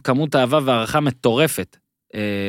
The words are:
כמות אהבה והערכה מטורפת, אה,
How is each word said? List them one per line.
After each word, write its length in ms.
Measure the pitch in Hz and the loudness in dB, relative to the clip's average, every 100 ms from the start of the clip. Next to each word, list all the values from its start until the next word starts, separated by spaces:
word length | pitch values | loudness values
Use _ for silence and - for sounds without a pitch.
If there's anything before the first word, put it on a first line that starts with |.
כמות 320 | - 131 156 143 | 0 0 0 2
אהבה 220 | 123 151 | 2 2
והערכה 360 | 135 117 113 151 | 2 0 0 0
מטורפת, 760 | 147 120 127 117 156 - 90 _ _ _ _ | 0 0 0 2 2 0 -10 _ _ _ _
אה, 60 | - 104 101 | -8 -6 -4